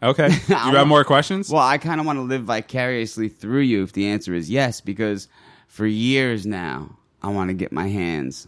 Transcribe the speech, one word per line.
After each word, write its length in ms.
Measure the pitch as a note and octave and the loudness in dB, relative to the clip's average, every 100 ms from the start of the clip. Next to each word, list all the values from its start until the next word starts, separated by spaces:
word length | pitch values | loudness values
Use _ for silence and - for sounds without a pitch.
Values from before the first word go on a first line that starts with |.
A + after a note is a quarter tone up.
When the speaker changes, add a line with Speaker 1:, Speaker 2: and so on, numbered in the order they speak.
Speaker 1:
Okay. 260 | A#2 C3+ D3 | 0 2 4
Speaker 2:
<laughs> 200 | D3+ - | 2 2
Speaker 1:
You 60 | |
Speaker 2:
I'm 180 | E3+ B2 | 2 4
Speaker 1:
got 60 | C#3 | 6
Speaker 2:
not 60 | C#3+ | 8
Speaker 1:
more 160 | D3 | 6
questions? 460 | C3+ C#3 C#3+ F#3+ G3 | 6 4 2 -4 0
Speaker 2:
Well, 120 | D3+ | 2
I 160 | C3 C#3+ | 2 2
kinda 240 | D#3+ D#3 | -2 -4
wanna 160 | D#3 C#3+ | -2 -4
live 200 | B2+ C3 | -4 -4
vicariously 840 | A2+ A2 - B2+ B2 B2 A2+ - G#2+ | -2 -4 -4 -4 -2 -2 -6 -4 -6
through 300 | - G#2 C3+ | -6 -2 2
you 220 | C3+ G#2 | 2 2
if 120 | F#2+ | 0
the 140 | G2 G2+ | -2 -2
answer 260 | G#2 - | -2 -2
is 160 | F2 D#2+ | -4 -2
yes, 320 | B2+ B2+ - | 0 0 -4
because 460 | - G2 G#2+ G2+ - _ - - _ | -10 -4 -4 -4 -8 _ -20 -20 _
for 200 | - G#2+ | -4 -2
years 580 | G#2+ A#2+ C3+ B2+ A2 | 0 0 0 0 -2
now, 540 | G2 F#2+ E2 C2 D2 - _ _ | -4 -6 -6 -8 -12 -18 _ _
I 80 | G2 | -6
wanna 240 | G2+ F#2 | -2 -2
get 180 | F#2 F#2+ | -4 -6
my 160 | C#2 G2 | -4 -4
hands 580 | G2+ E2+ D#2 C2 - | -2 -2 -4 -6 -10